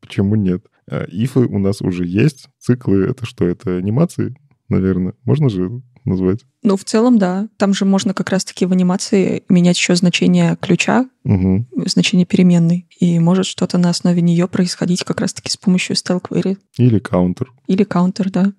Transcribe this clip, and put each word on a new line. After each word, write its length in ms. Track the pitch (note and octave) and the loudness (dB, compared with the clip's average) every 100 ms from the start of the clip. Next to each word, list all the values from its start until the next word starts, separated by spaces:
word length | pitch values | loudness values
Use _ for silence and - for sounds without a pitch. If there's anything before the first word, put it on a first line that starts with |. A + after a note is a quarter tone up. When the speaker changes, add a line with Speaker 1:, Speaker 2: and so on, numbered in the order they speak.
Speaker 1:
почему 340 | - - G2 A2 | -12 -4 0 0
нет? 300 | F#2+ F#2 _ _ - | 0 -2 _ _ -10
А, 140 | - - | -8 -8
ифы 360 | F2+ B2 C#3 | -4 -2 0
у 180 | A#2 G2+ | 0 0
нас 220 | G2 G2 | -2 -2
уже 240 | F#2+ F2+ F2+ | -4 -4 -2
есть. 420 | F#2+ C#3+ - - _ | 0 0 -2 -20 _
Циклы — 440 | - B2 - G2 F#2+ | -2 -2 0 0 0
это 160 | - - | -4 -8
что? 200 | - F2+ | -4 -4
Это 320 | F2 F#2+ F2+ | -2 -4 -4
анимации, 580 | F#2+ A2+ F3 - G#2 B2+ _ _ - | -2 -2 -2 -2 -8 -8 _ _ -4
наверное. 440 | F#2+ F#2+ F2+ F#2 - | 0 0 0 -2 -6
Можно 260 | - C#3 C#3+ | -2 0 0
же 320 | F#2+ F#2 A#2+ - _ - | 0 -4 -8 -16 _ -4
назвать? 360 | F#2+ F#2 G#2 _ _ | 0 0 -2 _ _
Speaker 2:
Ну, 160 | - D4 | -2 -2
в 60 | |
целом, 340 | - A3 B3 A#3+ | 0 0 4 4
да. 300 | F#3 F#3 G#3+ - | 2 -2 -6 -2
Там 160 | G3+ | 0
же 100 | G3 G3 | 0 2
можно 280 | F#3+ G3 | 0 0
как 160 | F#3 F#3 | -4 -2
раз-таки 380 | F#3+ - - F#3 | -4 -4 -4 -2
в 40 | |
анимации 720 | F#3 F3+ F#3 - G3 F#3 - - | 2 0 0 0 0 0 -2 0
менять 280 | F3+ F3 F3 | 2 4 2
еще 180 | - F3+ | 0 2
значение 600 | F3+ - F#3 F3+ E3+ E3 | 2 2 2 2 2 0
ключа, 480 | - E3+ - G#3+ B3+ _ | 0 0 2 0 0 _
Speaker 1:
Мгм. 440 | - G2 F#2+ F#2+ B2 D#4+ F3 | -2 0 2 0 -2 -6 -2
Speaker 2:
значение 400 | - F3 F3+ F3 | 0 0 2 0
переменной, 600 | G3 F3+ F3 E3+ F3 - - | 2 4 4 2 0 -4 -2
и 180 | F3 E3+ | 0 2
может 280 | E3 F#3 - | 2 2 0
что-то 320 | - F3+ F#3 | -4 -2 0
на 100 | F3 | 0
основе 320 | E3+ F3+ F3 | 0 0 2
нее 260 | E3+ E3+ F3 | 2 2 0
происходить 560 | - F3+ - F3 F3+ | 0 -2 -2 -4 -2
как 160 | - - | -4 -4
раз-таки 300 | - - - | -4 -6 -8
с 80 | - | -4
помощью 380 | - F#3 - G3 | 0 0 0 -4
style 260 | - F3+ | -2 -4
query. 360 | - - F#3 G3 _ - | -2 -4 -2 -4 _ 0
Speaker 1:
Или 220 | B2 G#2+ | 2 2
каунтер. 520 | - F#2+ F2+ F2+ - _ - | 0 0 0 -2 -8 _ -2
Speaker 2:
Или 160 | F#3+ | 0
каунтер, 460 | G3+ E3+ F3+ - F#3+ | 0 0 0 0 -2
да. 220 | F#3 G3 | 0 -2